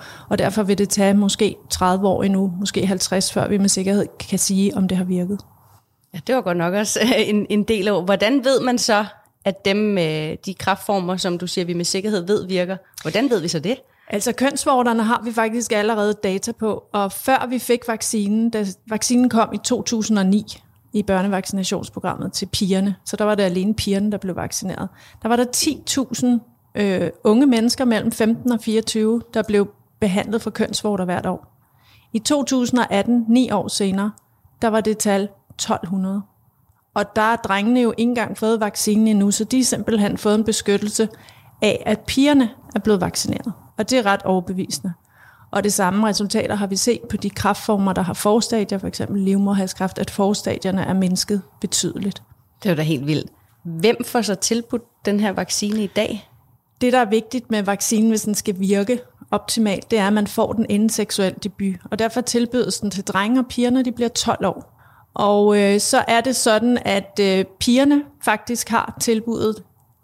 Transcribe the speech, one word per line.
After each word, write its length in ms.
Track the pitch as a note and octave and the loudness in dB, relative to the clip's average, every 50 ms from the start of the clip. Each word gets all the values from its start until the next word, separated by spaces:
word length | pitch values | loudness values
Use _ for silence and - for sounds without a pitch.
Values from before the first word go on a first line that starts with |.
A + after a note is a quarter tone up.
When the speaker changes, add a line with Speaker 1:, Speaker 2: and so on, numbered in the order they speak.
| - - - - - - | -6 -16 -20 -20 -6 -4
Speaker 1:
og 100 | - G3+ | -2 0
derfor 240 | - - - G#3 G#3 | 0 0 0 0 0
vil 140 | F#3 G3+ F3+ | 0 2 0
det 120 | G3+ G3 | 2 0
tage 240 | - G3+ G3 G3 G3+ | 2 2 4 4 4
måske 420 | G#3 G#3 G3+ - - A3 G3 - - - - | 4 4 2 2 2 0 0 0 -4 -8 -8
tredive 380 | - - F#3 F#3 F3+ F#3+ G3 G3+ | -4 0 2 2 2 2 2 2
år 160 | F#3 - - | 2 2 2
endnu, 300 | G3 G3 F#3+ G3 G3 F3 F3+ | 2 2 2 2 0 -2 -2
måske 260 | G3+ G3 - G3+ F3 | -4 -4 -2 0 0
halvtreds, 480 | F#3+ G3 F#3 - - F#3+ F#3+ F#3+ - - | 0 0 -2 -2 -2 -2 -2 -2 0 0
før 140 | G3+ - - | -2 0 0
vi 100 | G3+ G3+ | 0 2
med 120 | G3 G3+ | 2 2
sikkerhed 360 | - - F#3+ F#3+ G3 G#3 F3+ - - - - - | 0 0 0 0 0 0 0 -2 -6 -14 -8 -6
kan 100 | - F#3+ | -2 -2
sige, 380 | - - G3 F#3+ G3 G#3 - G3+ | -2 0 0 2 2 2 2 0
om 100 | F#3+ F3+ | -2 0
det 100 | F#3 F3+ | 0 -2
har 60 | F#3 | -2
virket. 360 | F3+ F#3 F3+ F3+ F3+ G#3 G3+ - - _ _ _ _ _ _ _ _ _ _ _ _ - | 0 -2 -2 -2 -2 -4 -8 -8 -14 _ _ _ _ _ _ _ _ _ _ _ _ -16
Speaker 2:
Ja, 60 | E3 - - | -14 -6 -2
det 80 | B3+ | -2
var 60 | C4 | -2
godt 160 | G3 F#3 F3 F3 | 0 -2 -2 0
nok 160 | E3+ E3+ F3+ | -2 0 0
også, 260 | G3+ G#3+ G3+ - - G#3+ | -2 -2 -2 0 0 2
øh, 260 | A#3 B3 G3+ A3 A3+ | 2 2 2 2 2
en, 160 | G#3 G#3 G3 - | 0 0 0 0
en 140 | G3+ G#3 G3+ | 0 -2 0
del 260 | - A3+ G#3+ F3+ G#3 | 0 0 0 0 0
år. 120 | G#3 F3 | 0 0
Hvordan 440 | E3+ F#3 G3+ F#3+ G3+ G#3+ C4+ C#4+ A3+ | 0 0 0 2 2 2 2 2 2
ved 160 | C4+ C4+ A#3 | 2 2 2
man 160 | G#3+ B3+ B3 A#3+ | 2 0 0 0
så, 280 | - - A3 G#3 G#3+ G3 - - _ _ _ _ _ | 0 2 2 2 0 -2 -8 -18 _ _ _ _ _
at 200 | G3+ F#3+ - - | -4 -4 -2 0
dem, 320 | G3 G3 G#3 G#3+ G#3+ G3+ F#3+ | 0 0 2 2 0 2 0
øh, 400 | E3+ D#3 D#3 D#3 D#3 D#3 - - - | 0 0 -2 -2 -4 -6 -6 -8 -10
de 80 | - F#3 | -12 -12
kræftformer, 640 | - - - F#3+ G3 - - G#3 G3 F3+ F3 F#3 F#3 | -4 -2 -2 -2 -2 0 -2 -2 -2 0 -2 -4 -2
som 200 | - F#3+ F3 E3+ | -2 -2 -4 -4
du 100 | F3+ F3 | -4 -6
siger, 180 | - - F3+ | -4 -4 -4
vi 80 | E3+ F3 | -2 -2
med 120 | E3+ F3 | -4 -2
sikkerhed 420 | E3+ - G3 F#3+ A3 G#3+ F#3+ F3 F3 | -2 -4 -2 -2 -2 -2 -2 0 0
ved 200 | G#3 G#3 F#3 F#3 | 0 0 0 -2
virker, 300 | F#3+ F3+ F3+ F3 F#3+ F#3 - _ _ - | -2 -2 -2 -2 -4 -8 -10 _ _ -10
hvordan 280 | - D3+ - G3 B3+ C#4 | -8 -4 -2 0 0 2
ved 120 | A#3+ G3 | 0 0
vi 60 | D#3 F3 | 0 -2
så 120 | - D#3+ | -4 -2
det? 180 | C#3+ F3+ B3+ C4 - _ _ _ _ - | -2 -2 -4 -4 -8 _ _ _ _ -6
Speaker 1:
Altså, 260 | - G#3 G3 B3 A3 | -6 -4 -2 -2 -2
kønsvorterne 680 | - B3+ C4+ C#4 C#4 - D4+ C#4 B3+ B3 A#3+ A#3 A3+ A3 | 0 0 0 0 0 0 2 2 4 4 2 2 2 2
har 180 | G#3+ A#3+ - G3+ | 0 0 -2 -2
vi 80 | A#3+ | -4
faktisk 400 | A3+ A#3 A3+ A3 A3 A#3+ A#3 - | -2 0 -2 0 0 -4 -2 -2
allerede 420 | A#3 G#3 G#3 G#3+ A#3 G#3+ G3+ G#3 G#3+ G#3 - | 0 0 0 0 0 0 0 0 0 -2 -2
data 280 | G3 F#3 G3 - - | -2 -2 -2 -4 -6
på, 320 | A#3 - A3 G#3+ G3 - - _ - | -6 -4 -4 -4 -4 -4 -8 _ -4
og 180 | G#3 G3+ G3 | -2 -2 -2
før 340 | - - - - C4 C4 - B3 | -4 -6 0 2 2 2 2 0
vi 100 | B3+ B3 | -4 -4
fik 280 | - - A#3+ A#3 - - | 0 0 0 0 0 -4
vaccinen, 640 | A3+ A3 - - - A3 G#3 G3+ G#3 A3 A3+ A#3 | -6 -4 -4 -4 -2 -2 0 0 0 2 2 0
da 160 | A#3 A3 G#3 F#3+ F#3 - _ - | 0 -2 -4 -4 -6 -10 _ -6
vaccinen 400 | G#3+ G#3 - - B3 A#3+ B3 B3 | -6 -4 0 2 2 4 4 4
kom 240 | A3+ A#3 - - - | 4 2 2 0 -2
i 40 | G#3 | -6
to 240 | - - B3 - | -2 -2 -2 -2
tusind 380 | G#3+ - A#3+ A3+ G#3+ - A3 G3+ | -2 -2 -2 -2 0 2 2 2
og 60 | F#3+ | 4
ni 200 | F#3 G3 G#3+ G#3 - - - _ _ _ _ _ _ - | 4 4 2 0 -2 -12 -20 _ _ _ _ _ _ -4
i 80 | G#3 G3+ | -4 0
børnevaccinationsprogrammet 1300 | G3+ G3 F#3 F#3 G3+ G3 F#3 F#3+ - - G3 F#3 - G3+ E3+ - - - G3 - F#3 - - - F#3+ - | 0 0 0 0 0 -2 -2 -4 -4 -4 -4 -4 -2 -4 -4 -6 -8 -12 -8 -6 -6 -6 -4 -6 -8 -6
til 120 | - G#3 | -6 -8
pigerne, 500 | F#3+ - - G#3+ F3+ F#3+ F#3+ G3 G3+ F#3+ - _ | -6 -4 -2 0 0 2 2 0 0 -2 -4 _
så 100 | - - | -10 -4
der 100 | - G#3+ | -2 0
var 100 | G#3 G#3+ | 0 2
det 80 | G#3 G3+ | 2 2
alene 300 | F#3 F3 F#3 F#3 G#3 G#3+ | 0 2 0 0 0 -2
pigerne, 380 | - - G#3 G3 G3 G3+ G#3+ | -2 0 0 0 0 0 0
der 60 | G#3 G3 | -2 -2
blev 180 | - F#3+ F3 | -4 -6 -6
vaccineret. 540 | - E2+ E3+ - - - F#3+ - - - F#3+ - - - - - - | -6 -6 -6 -6 -6 -6 -6 -6 -6 -8 -10 -10 -14 -20 -20 -20 -8
Der 80 | - A3+ | -2 0
var 60 | A#3 | 2
der 80 | A#3+ B3+ | 2 2
ti 380 | B3 B3 - - D#4+ C#4 - - | 0 0 -2 -2 -2 -2 -4 -6
tusind, 560 | - - C#4 C4 - A#3 - - B3 B3 A#3 - _ _ _ _ _ _ | -4 -2 -2 -2 -2 -2 -2 2 2 2 2 0 _ _ _ _ _ _
øh, 340 | - G#3 G3+ F#3+ F3+ F3 E3+ - - _ | -2 0 0 2 0 0 -2 -4 -2 _
unge 220 | A3+ G#3+ A#3 C#4+ | 4 4 6 6
mennesker 400 | C#4+ A#3+ A3+ A3 A#3+ A#3 - C4+ | 6 4 4 4 2 0 2 2
mellem 260 | B3 A3+ G#3 - A3+ | 2 2 2 0 -2
femten 400 | A3+ - A3+ G#3+ A#3 A#3 - B3 | 0 0 2 0 0 0 0 -2
og 80 | A#3+ A3 | -2 -2
fireogtyve, 600 | A3+ A#3 G#3+ A3 G#3+ - - A3+ G#3+ A3 A3+ A#3 A3+ - - | -2 0 0 0 0 0 -2 0 0 2 0 0 -4 -4 -4
der 100 | A3+ G#3+ | -4 -2
blev 240 | - G#3 G3+ G3+ G3+ - _ _ _ _ _ | 0 2 2 2 0 -4 _ _ _ _ _
behandlet 420 | - G3+ F3+ G3+ - - G#3 A3+ | -2 0 2 0 0 0 -4 -4
for 80 | - A3 | -4 -4
kønsvorter 560 | G#3+ - A3 - G3+ - - G#3+ G#3 F#3+ F#3 | -2 -2 -2 -2 -2 -4 -2 -2 -2 -2 -2
hvert 200 | F3 F3 - - | -2 -2 -2 -2
år. 220 | F#3 F3+ - - _ _ _ _ _ _ _ _ _ _ - _ _ - | -4 -6 -6 -10 _ _ _ _ _ _ _ _ _ _ -20 _ _ -6
I 60 | A3+ | -4
to 240 | G#3+ - D4+ C#4+ C4+ | 0 0 0 0 0
tusind 360 | - C4+ B3+ B3 A#3 B3 B3 | 0 0 0 0 2 2 0
og 140 | A3 - - | 0 2 0
atten, 320 | G3+ G3 - A#3+ A#3+ A3+ A3 | 0 2 2 2 2 4 4
ni 220 | A3+ B3+ B3+ - | 4 4 4 2
år 160 | - G3 - - | 0 -2 -2 -4
senere, 440 | - - G#3+ G3 F#3 G3 G3+ G#3 G#3 - _ _ _ _ _ _ _ _ | -4 -2 -2 0 0 0 -2 -4 -6 -8 _ _ _ _ _ _ _ _
der 60 | - A3+ | -2 0
var 140 | G#3+ A3+ | 2 2
det 160 | G#3+ A3 G#3+ G#3+ | 0 0 -2 0
tal 320 | - G#3 G3 G3 G3 G3+ - _ _ _ - - | 0 0 2 0 0 -2 -6 _ _ _ -12 -10
tolv 300 | - - A3 - - E3 | -4 -4 -2 -4 -2 -4
hundrede. 340 | F#3+ F#3+ F#3 F#3+ F#3+ G#3 G3+ - _ _ _ _ _ _ _ _ _ _ _ _ _ | -4 -2 -2 -2 -4 -4 -6 -10 _ _ _ _ _ _ _ _ _ _ _ _ _
Og 200 | G#3 G#3 G#3 - | -4 -4 -2 0
der 60 | A3 | 0
er 140 | G#3+ A3 A#3 | 2 2 2
drengene 440 | A3+ - G#3 G3+ G3 G3+ A3 B3 B3+ | 0 0 -2 -2 0 2 2 2 4
jo 140 | B3 A#3 - - | 2 2 2 0
ikke 120 | A3+ A#3+ | 0 0
engang 280 | B3 A#3 G#3+ - - - | 0 0 -2 -4 -4 -4
fået 220 | - A3 A3+ A3 | 0 0 0 0
vaccinen 480 | A3 G#3 G3+ - - G#3+ G#3 G#3 A3 A3 | 0 -2 -2 -2 -2 0 2 4 4 4
endnu, 240 | G#3+ G3+ G3 G3+ | 4 4 4 2
så 120 | G3+ - A3 | 2 0 -2
de 140 | G#3 - C4 | 0 0 0
har 60 | B3+ | 2
simpelthen 540 | - - - - - A3 G#3+ G3+ G3+ - - | 2 0 -2 -2 0 2 2 2 2 0 0
fået 180 | - G#3 G#3 | 0 2 2
en 80 | G#3+ A3+ | 2 2
beskyttelse 640 | A3 G#3+ - - - G3+ G3 G#3 G#3 G#3 - A3 G#3+ - - - - - - - - _ _ | 0 0 -2 0 0 0 0 0 -2 -2 -2 -2 -2 -2 -10 -20 -20 -20 -20 -20 -20 _ _
af, 220 | - G#3 - - - | 0 0 0 0 0
at 140 | - G#3+ - | -2 -2 -2
pigerne 500 | - - - - C4+ C#4+ D4 C#4 B3+ A3 - - - - - | -2 -4 0 2 4 6 6 6 4 4 0 -8 -20 -6 -6
er 40 | G#3 | -2
blevet 220 | G3 G#3+ G#3+ G3 | 2 2 2 2
vaccineret. 520 | F3 E3 - - - - - - - A#3+ F#3 - - - _ - | 2 -2 -2 -4 -4 -4 -4 -4 -6 -8 -10 -10 -14 -20 _ -6
Og 120 | A3 - | -2 0
det 100 | B3+ C4 | 2 2
er 60 | A3+ | 2
ret 180 | G3+ G3 G3+ - | 2 0 0 2
overbevisende. 680 | G3 F#3+ F#3 F3 - F#3+ F#3 F#3+ - - - - F#3 F3 - _ _ _ _ - - - _ - - - | 0 0 0 0 -2 -4 -4 -4 -4 -6 -6 -6 -8 -8 -8 _ _ _ _ -20 -20 -20 _ -18 -6 -4
Og 100 | G3+ G3 | 0 0
det 100 | G#3 G3+ | 0 0
samme 340 | - F#3+ F3+ F#3+ G3+ A3 G#3+ | 2 2 2 2 2 2 2
resultater 480 | G3+ - G#3 G3 - A3 - - - | 2 0 -2 0 0 0 0 0 -2
har 120 | G3+ G3+ G3 | -2 -2 -2
vi 80 | G3 | -2
set 240 | F#3+ - B3 A#3 - - - | 0 2 0 0 0 -2 -6
på 80 | - G3+ | -8 -4
de 120 | - G3+ | -4 -6
kræftformer, 640 | - - - G3+ G3+ - - - A3 G3 G3 G3 F#3 | -6 -2 0 0 0 0 0 -2 0 2 2 0 0
der 80 | F#3 | 0
har 120 | F#3 E3+ - | -2 -2 -4
forstadier, 640 | - - G#3 G#3 A#3 A3 - A#3+ A3+ G3+ F#3+ G3+ G3 | -2 0 2 4 4 2 2 0 -2 -2 -2 -4 -6
for 100 | G3 F3 | -6 -6
eksempel 340 | F3+ - - - - G3+ | -8 -6 -6 -4 -2 -2
livmoderhalskræft, 800 | F#3+ F#3+ G3 G3 G3 G3 G3+ G3 F#3+ F#3+ - - F#3+ F#3+ - - | 0 2 2 2 2 2 2 0 0 -2 -4 -4 -4 -4 -2 -4
at 100 | G3 - | -6 -6
forstadierne 720 | - - G3+ G3 G#3 - - G3+ - - - F#3+ F#3 F#3+ | -2 0 0 0 0 0 -2 -4 -4 -2 -2 -2 -2 -2
er 120 | - - F3+ | 0 0 0
mindsket 480 | F#3+ F#3+ F#3 F#3 F#3 - - G#3 G3+ F#3+ - _ _ | 2 2 2 0 0 -2 -2 -2 -4 -4 -8 _ _
betydeligt. 640 | - F#3+ - - - E3+ - - F#3+ G3+ F#3 - - _ - _ _ _ _ _ - | -8 -4 -2 -2 -2 -2 -4 -2 -4 -6 -6 -6 -14 _ -20 _ _ _ _ _ -2
Speaker 2:
Det 60 | G#3 | 0
er 40 | F3 | 0
jo 40 | D3 | 2
da 40 | |
helt 260 | D#3 D3+ D#3+ C3 C3+ C#3+ | 2 0 0 0 0 0
vildt. 200 | D#3 C#3 - - - _ _ _ _ _ _ | -2 -2 -2 -4 -12 _ _ _ _ _ _
Hvem 320 | F3 E3 E3 E3 A3 A#3 - A#3+ | -10 -8 0 2 2 2 2 -2
får 160 | - - B3 | -2 -2 -2
så 140 | G#3+ G3+ G3 | 0 0 -2
tilbudt 460 | F3+ - - A3+ A#3 A#3 - - A#3 - _ _ _ _ | -2 -2 -2 -2 -2 -2 -4 -6 -6 -6 _ _ _ _
den 140 | - G3+ G#3 | -2 0 2
her 120 | G#3+ G#3+ | 0 0
vaccine 520 | F#3+ - F#3 - - - - G#3 A3 G#3+ G#3 | 0 -2 -4 -4 -4 -4 -2 -2 -2 -2 -2
i 40 | F#3 | -2
dag? 420 | - - G#3+ - - G#3 - _ _ _ _ _ _ _ _ _ _ _ | -2 -2 -2 -2 -4 -8 -10 _ _ _ _ _ _ _ _ _ _ _
Speaker 1:
Det, 120 | - B3 B3 | 0 2 4
der 60 | B3+ | 4
er 60 | B3 | 2
vigtigt 460 | G3+ G#3+ A3+ A3+ - - B3+ A#3 - | 4 2 0 0 -2 -8 -8 -6 -2
med 120 | A3 G#3+ G3+ | -2 -2 0
vaccinen, 460 | F#3+ G3+ G3 - - A#3+ G#3+ G#3+ A3+ | 0 -2 -2 0 0 2 4 4 4
hvis 120 | A3+ G#3+ | 2 2
den 140 | - A3 G#3 | 0 -2 -4
skal 200 | - - - G3+ F#3 | -2 -2 -4 -4 -2
virke 400 | G3 F#3+ G3+ G3+ G3+ G3 B3 A#3+ B3 - _ _ - - | 0 2 2 2 2 0 -2 -4 -4 -10 _ _ -8 -4
optimalt, 600 | - G3+ - - - - A3 G#3 F#3+ - - - | -4 -4 -2 -4 -2 0 0 0 0 -2 -2 0
det 80 | - A3 | 0 2
er, 80 | G3 G3 | 2 2
at 60 | G#3 | 2
man 140 | G#3+ G#3 G3 | 2 0 -2
får 260 | - - A3 - - | 0 -2 -2 0 0
den 120 | G#3 A3 - | -2 -2 0
inden 200 | G#3 G3+ G#3+ A3+ | 2 2 2 2
seksuel 440 | - - G#3 G#3 - - G3 F#3 - - - | 0 0 -4 -4 -2 -2 -2 -2 -2 -4 -10
debut. 320 | G#3 - - G3+ F#3+ F#3+ F3+ - - | -10 -8 -4 -4 -4 -4 -6 -8 -8
Og 80 | - G#3 | -4 -2
derfor 220 | A3 A3+ A3+ B3 | -2 -2 0 -2
tilbydes 580 | A#3 - - A#3 A#3+ A#3 A#3 B3 G#3+ E3+ - - | -4 0 0 0 0 2 0 0 0 0 -2 -4
den 120 | - G#3 | -4 -4
til 120 | F3+ F#3 F#3+ | -4 -4 -6
drenge 360 | - F#3 F#3+ G3 G#3+ B3 C4 | -2 -2 0 2 2 2 2
og 60 | B3+ B3+ | 2 0
piger, 200 | - - A#3+ B3 | -2 0 0 2
når 120 | B3 C4 | 2 2
de 100 | B3+ B3+ | 2 0
bliver 180 | A#3 A#3 A#3 A#3 | -2 -2 -2 -2
tolv 360 | A#3 - - A#3 G#3+ - F#3 | -2 -2 -2 0 0 0 0
år. 340 | F#3+ - - - - _ _ _ _ _ _ _ _ _ | -2 -2 -4 -10 -18 _ _ _ _ _ _ _ _ _
Og, 440 | - G#3 G3+ G#3 G3+ G#3 G#3 G#3 G#3 | 0 2 4 4 6 6 6 6 4
øh, 200 | G3+ G3 G3+ G#3 | 4 4 4 2
så 240 | G#3 - - B3+ - - | 2 2 2 2 2 4
er 140 | A3+ A#3 | 2 2
det 140 | A#3 C4 B3+ | 2 0 -2
sådan, 420 | - - A#3 G#3+ G#3+ A#3 A#3+ B3 A#3 - | 0 2 2 2 4 4 2 2 2 0
at, 340 | G#3 G3 G3 G3 - - - | 0 -2 -2 -2 -4 -2 0
øh, 240 | G3+ G3 F#3+ F#3 F#3+ F#3+ - _ | 2 2 4 2 0 -2 -4 _
pigerne 420 | - - A#3+ B3+ C#4 C#4+ D4 C#4+ C#4+ - - _ - | 0 2 4 4 6 6 4 4 2 -2 -12 _ -2
faktisk 440 | - G#3+ G#3+ - - A#3+ A3+ - - | 0 0 0 -2 -6 -6 -6 -4 -2
har 280 | A3 A3+ - - - - | -2 -2 -2 -2 -6 -6
tilbuddet, 600 | - - A3+ A3 A3 A#3 A3+ A3+ - G#3+ A3 G#3+ - _ _ _ _ _ _ _ | -2 0 0 0 0 -4 -4 -2 -2 -2 -2 -4 -10 _ _ _ _ _ _ _